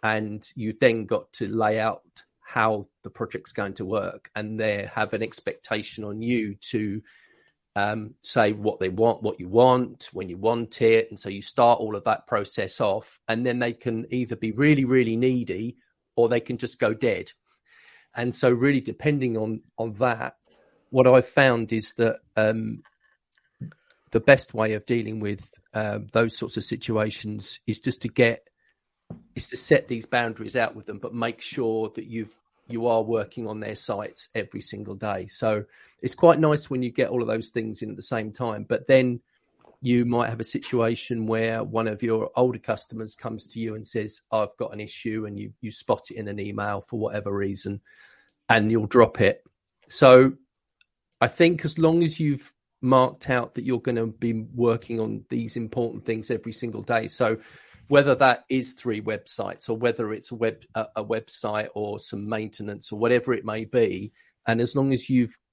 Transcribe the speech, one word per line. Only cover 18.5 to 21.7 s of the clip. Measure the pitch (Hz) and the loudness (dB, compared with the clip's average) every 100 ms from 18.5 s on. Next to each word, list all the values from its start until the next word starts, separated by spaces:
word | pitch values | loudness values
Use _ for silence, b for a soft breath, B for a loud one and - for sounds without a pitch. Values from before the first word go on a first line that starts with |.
really | 123 131 139 | 4 4 2
depending | 123 - 151 147 127 110 | -2 -2 0 0 0 -2
on, | 110 110 - - | -4 -6 -10 -8
on | 117 | -8
that, | 104 123 113 65 - _ b b b _ | 0 0 0 -6 -10 _ b b b _
what | 131 127 | 4 8
I've | 127 - | 8 6
found | - 135 117 113 | 4 4 4 0